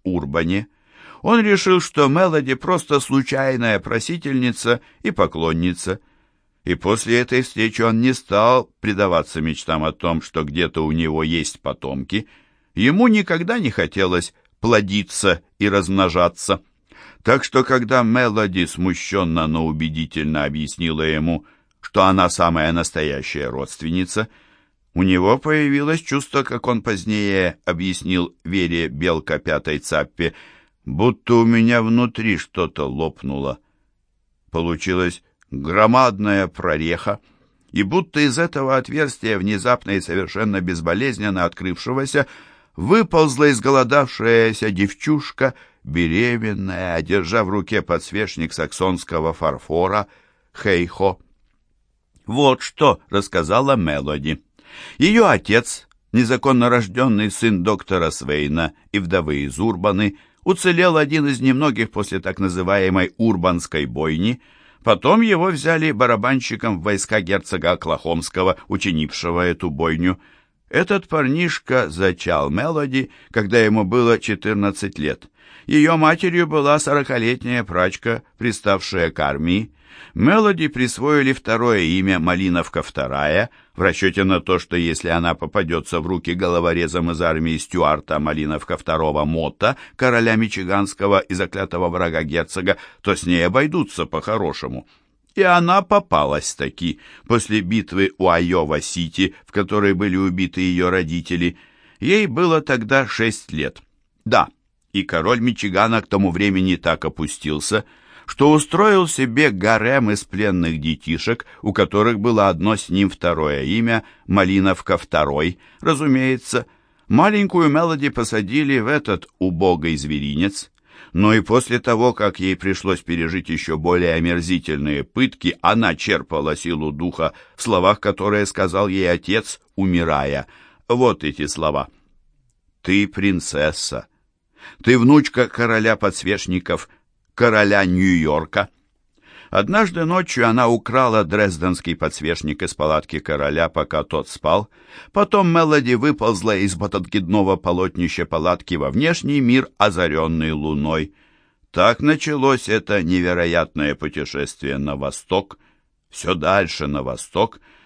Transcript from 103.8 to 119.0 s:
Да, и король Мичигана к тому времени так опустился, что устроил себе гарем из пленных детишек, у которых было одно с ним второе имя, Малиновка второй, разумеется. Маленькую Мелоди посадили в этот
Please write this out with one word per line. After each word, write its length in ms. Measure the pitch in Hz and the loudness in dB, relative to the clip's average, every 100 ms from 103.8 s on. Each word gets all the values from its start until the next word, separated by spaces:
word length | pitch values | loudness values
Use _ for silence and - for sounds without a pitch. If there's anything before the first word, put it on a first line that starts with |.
| _ _ _ _ | _ _ _ _
Да, 240 | 107 113 - _ _ _ _ | 0 2 2 _ _ _ _
и 100 | 98 | -6
король 380 | - 85 90 123 | -2 0 0 2
Мичигана 600 | 123 - 104 92 113 113 | 0 -2 -2 2 2 2
к 60 | - | 0
тому 220 | 98 95 | 0 2
времени 460 | 87 101 92 92 | 2 2 2 2
так 300 | 85 85 80 | 0 0 -2
опустился, 800 | 78 - 78 - 76 76 - 104 - _ _ - | -4 -4 -8 -6 -4 -4 -2 -4 -4 _ _ -20
что 260 | - - 147 | -8 2 4
устроил 560 | 151 - 170 214 196 165 | 4 2 2 4 4 2
себе 420 | - 127 120 147 | -2 -2 2 0
гарем 600 | 95 104 110 113 135 107 | 2 2 2 2 2 2
из 140 | 101 | -2
пленных 560 | - 95 104 90 82 80 | -4 -2 0 0 0 -2
детишек, 680 | 78 76 - 82 113 117 - - | -4 -4 -4 -4 -2 -4 -6 -8
у 120 | 104 | -4
которых 460 | 101 92 101 113 107 | 0 2 4 2 2
было 280 | 117 107 98 | 2 4 4
одно 300 | 82 101 107 | 2 0 0
с 100 | - | 0
ним 220 | 95 98 | 2 2
второе 540 | - 87 78 76 69 | 0 -2 0 0 -2
имя, 400 | 67 110 117 113 - _ - | -2 0 0 -2 -4 _ 0
Малиновка 720 | 98 92 98 95 90 - 90 | 2 4 4 2 0 -2 -2
второй, 600 | - 80 71 71 85 90 _ - | 0 0 0 0 -2 -4 _ -6
разумеется. 840 | 160 143 151 131 131 127 - 123 - _ _ _ - | -2 0 2 2 0 -2 -2 -6 -6 _ _ _ 0
Маленькую 600 | 117 196 208 196 175 156 | 4 4 2 2 2 2
Мелоди 380 | 151 170 147 139 | 2 0 0 -2
посадили 720 | 120 113 110 98 143 139 131 | -2 -2 -2 -2 -2 0 0
в 80 | 110 | 0
этот 400 | 151 | -2